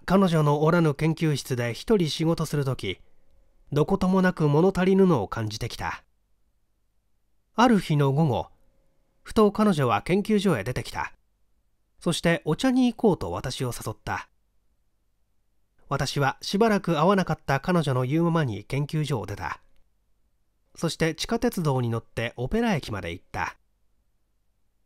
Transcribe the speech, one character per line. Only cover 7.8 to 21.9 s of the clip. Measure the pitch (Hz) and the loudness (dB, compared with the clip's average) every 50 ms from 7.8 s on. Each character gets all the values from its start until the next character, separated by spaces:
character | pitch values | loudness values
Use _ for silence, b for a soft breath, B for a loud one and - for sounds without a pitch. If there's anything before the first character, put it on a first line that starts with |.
| - - 156 | 2 2 2
の | 143 143 139 | 2 2 2
午 | 135 151 165 | 2 2 2
後、 | 143 110 87 78 - - _ _ _ _ _ _ _ _ _ _ _ _ _ | 2 0 -2 -4 -6 -12 _ _ _ _ _ _ _ _ _ _ _ _ _
ふ | - - - | -10 -2 2
と | 226 214 202 | 4 4 4
彼 | 202 214 214 208 | 4 2 2 2
女 | 170 147 135 120 | 2 2 2 2
は | 104 101 | 2 0
研 | - - 175 208 | 0 0 0 0
究 | 202 - 214 202 | 0 0 0 2
所 | 180 196 151 104 | 2 2 0 0
へ | 95 | -2
出 | 120 123 | -6 -6
て | 120 | -6
き | - - | -8 -8
た。 | - 175 - - - _ _ _ _ _ _ _ _ _ _ _ _ _ _ _ _ - | -8 -8 -8 -10 -12 _ _ _ _ _ _ _ _ _ _ _ _ _ _ _ _ -8
そ | - 175 | -4 -4
し | 156 - | -2 0
て | - 170 170 - - | 0 0 0 0 0
お | 151 160 | -2 -2
茶 | - - 262 | 0 2 2
に | 247 262 254 240 | 4 4 2 2
行 | 226 | 2
こ | - - 208 156 | 2 2 2 2
う | - | 2
と | - 85 | -2 -6
私 | 85 104 - 131 - - 131 | -6 -6 -6 -8 -8 -6 -6
を | 120 | -6
誘 | 117 - - 117 | -6 -8 -8 -10
っ | 107 _ - | -10 _ -8
た。 | 107 98 - - _ _ _ _ _ _ _ _ _ _ _ _ _ _ _ _ _ _ _ _ _ _ _ _ _ _ _ _ _ _ _ - - | -8 -8 -8 -8 _ _ _ _ _ _ _ _ _ _ _ _ _ _ _ _ _ _ _ _ _ _ _ _ _ _ _ _ _ _ _ -10 -6
私 | 143 139 151 - - 143 | -4 -4 -4 -2 -2 -2
は | 151 - - - | -2 -2 -2 -6
し | - - - | -8 -4 0
ば | 196 233 226 | 2 2 2
ら | 208 190 | 2 0
く | - 175 170 147 | 0 0 0 2
会 | 156 | 2
わ | 190 202 | 2 2
な | 190 170 | 2 0
か | - 160 | -2 -4
っ | - - | -6 -2
た | - 139 135 | -2 -2 -2
彼 | - 185 180 170 | 0 0 0 0
女 | 143 147 | 0 0
の | 127 127 127 | -2 -2 -2
言 | 123 151 165 | 0 0 0
う | 170 | 0
ま | 170 | 2
ま | 165 160 151 | 0 0 0
に | 123 104 101 - | -2 -4 -6 -8
研 | - 135 139 147 | -6 -4 -4 -4
究 | - - 156 151 | -4 -4 -4 -4
所 | 131 143 107 | -4 -4 -6
を | 95 | -6
出 | 101 101 | -8 -10
た。 | 95 87 - - - _ _ _ - - _ _ _ _ _ _ _ _ _ _ _ _ _ _ _ _ _ _ | -8 -8 -10 -10 -12 _ _ _ -20 -20 _ _ _ _ _ _ _ _ _ _ _ _ _ _ _ _ _ _
そ | - 170 160 | -6 -6 -6
し | - | -2
て | - 160 165 156 | -2 -2 -2 -2
地 | - - | -4 -6
下 | - 226 233 | -4 -4 -2
鉄 | 254 233 - 202 | -2 -2 -2 -2
道 | 160 147 131 127 | -2 0 0 0
に | 120 117 | 0 -2